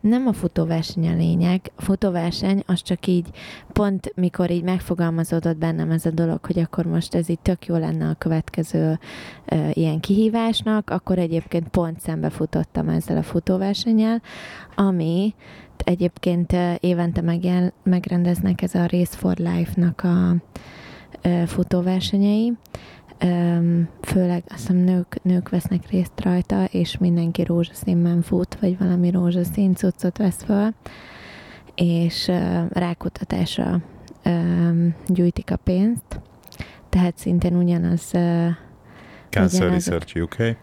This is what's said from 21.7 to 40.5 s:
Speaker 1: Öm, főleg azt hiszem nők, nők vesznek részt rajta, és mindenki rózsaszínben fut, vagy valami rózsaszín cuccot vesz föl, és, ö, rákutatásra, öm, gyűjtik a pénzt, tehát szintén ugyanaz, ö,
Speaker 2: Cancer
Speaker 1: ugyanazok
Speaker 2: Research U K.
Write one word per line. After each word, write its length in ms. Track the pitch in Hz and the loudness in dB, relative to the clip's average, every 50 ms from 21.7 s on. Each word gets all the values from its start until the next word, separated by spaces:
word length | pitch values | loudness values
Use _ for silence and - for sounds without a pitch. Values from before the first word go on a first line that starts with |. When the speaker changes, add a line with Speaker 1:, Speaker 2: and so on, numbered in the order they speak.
| - 180 175 180 185 185 - - - 196 196 202 208 214 226 240 240 226 - - - - - - - - - - - - | 2 0 2 2 0 0 0 0 2 2 4 4 4 2 2 0 -2 -4 -8 -18 -18 -18 -18 -18 -20 -20 -20 -20 -8 -2
Speaker 1:
Öm, 680 | - 175 175 175 175 175 170 170 170 170 170 170 170 165 - - | 0 0 2 2 2 2 2 2 2 2 2 2 0 0 -4 -12
főleg 420 | - - - 196 180 175 175 175 - - | -8 -2 0 2 2 2 0 -2 -4 -8
azt 100 | - - | -14 -12
hiszem 180 | - - 185 | -2 0 2
nők, 420 | 180 180 180 185 180 175 _ - - - | 4 4 4 4 2 0 _ -6 -4 0
nők 260 | 185 180 180 185 - | 2 2 2 2 0
vesznek 420 | - 180 - - 190 175 - - | -2 -2 -2 0 -2 -2 -2 -2
részt 220 | - 185 180 - - - - | -2 -2 -2 -2 -4 -4 -2
rajta, 420 | 185 180 180 180 - 196 196 190 | 0 2 0 0 0 0 0 0
és 340 | 185 - 185 175 - - - | 0 0 0 -2 -2 -2 0
mindenki 440 | 185 175 170 170 170 165 170 - 175 | 2 2 2 2 2 0 0 0 0
rózsaszínben 800 | - 170 170 170 170 - - - - 180 170 170 175 170 170 170 | 0 2 0 0 -2 -4 -8 -4 0 2 2 2 4 2 2 0
fut, 360 | - - 180 180 - - - | 2 0 0 0 -2 -4 -2
vagy 180 | - 185 180 185 | -2 -2 0 0
valami 320 | 190 180 180 175 175 175 | 0 0 2 2 2 2
rózsaszín 640 | 180 180 175 175 175 180 175 175 160 214 202 190 180 | 2 2 2 2 2 2 0 0 0 2 2 2 2
cuccot 440 | - - 190 175 _ - 180 175 - | 2 0 -2 -2 _ -2 -4 -2 0
vesz 240 | 214 190 170 - - | 0 0 0 -2 -2
föl, 320 | - 214 196 208 220 220 - - - - - - - - - - - - - - - - - - - - | 0 0 2 2 0 -2 -6 -12 -20 -20 -20 -20 -20 -20 -20 -20 -20 -20 -20 -20 -20 -20 -20 -20 -16 -4
és, 540 | - 175 175 170 165 170 170 - - - - | 0 2 2 4 4 2 0 0 -2 -2 0
ö, 320 | 180 175 175 175 180 175 165 170 | 0 0 2 0 0 0 -2 -2
rákutatásra, 1120 | - - 180 175 170 - - 175 - - - - - 185 180 - - - 185 180 180 180 165 - - - - - - - - | -2 -2 -2 -2 -4 -4 -6 -8 -6 -6 -8 -6 -2 -2 -2 -2 0 -2 -2 0 0 -2 -2 -4 -16 -20 -20 -20 -20 -4 -2
öm, 720 | - 175 170 170 175 175 170 170 170 170 165 170 170 165 - - | 0 0 0 0 0 2 2 2 2 2 4 2 2 0 -2 -2
gyűjtik 440 | - 180 175 175 175 175 - 190 - | -2 2 2 4 2 2 -2 -4 -4
a 60 | 180 | -4
pénzt, 640 | 180 _ - 180 180 196 220 240 226 - _ - - - - - - - - - - - - - - - - | -4 _ 0 0 2 2 2 0 -2 -6 _ -14 -14 -14 -16 -20 -20 -20 -20 -18 -18 -18 -18 -18 -20 -12 -2
tehát 300 | - 180 180 180 170 - | 0 2 2 2 0 -4
szintén 380 | - 180 175 175 170 175 175 | -4 0 0 2 2 2 2
ugyanaz, 580 | 175 180 175 175 170 170 170 170 170 - - - | 2 2 2 2 2 2 0 0 0 -2 -2 0
ö, 320 | 175 175 170 170 170 170 170 170 - - - - - - - - - - - - - - - | 0 2 2 2 2 2 0 -2 -4 -8 -20 -20 -20 -20 -20 -20 -20 -20 -20 -20 -20 -16 -4
Speaker 2:
Cancer 300 | - 98 95 92 87 92 | 0 2 2 4 4 2
Speaker 1:
ugyanazok 320 | 92 87 90 85 85 - 87 | 2 2 2 2 0 0 -2
Speaker 2:
Research 240 | 85 80 - - | -2 -4 -4 -4
U 100 | 85 85 | -4 -4
K. 300 | 85 - - 117 117 | -4 -2 -2 0 0